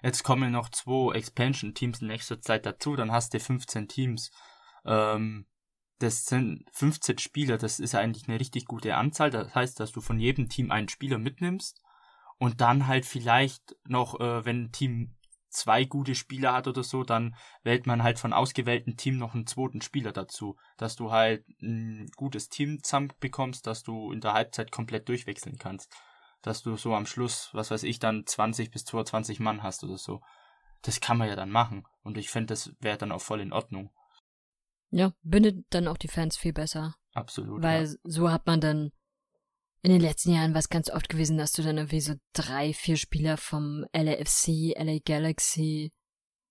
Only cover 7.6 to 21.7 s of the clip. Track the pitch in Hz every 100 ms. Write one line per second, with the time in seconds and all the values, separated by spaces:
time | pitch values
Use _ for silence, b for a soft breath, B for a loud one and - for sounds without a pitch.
7.6 | 113 - 117 104 110 113 - 113 127 123
8.6 | - 117 110 - 135 - 151 120 104 -
9.6 | 123 - 110 - - 110 117 139 117 -
10.6 | 123 107 104 - 135 120 113 131 175 190
11.6 | - - b b b b b - 123 120
12.6 | 120 135 135 131 131 135 117 120 135 -
13.6 | - - - 123 120 - 120 120 113 120
14.6 | 117 - 135 117 117 - _ _ _ -
15.6 | - 113 131 143 135 127 - 135 135 127
16.6 | 127 131 123 131 127 117 117 117 B B
17.6 | 117 120 127 117 117 117 117 107 131 -
18.6 | 120 120 120 117 135 131 117 117 113 -
19.6 | 131 113 - 143 110 98 92 - 104 95
20.6 | b - 113 - 117 113 113 110 - _
21.6 | 107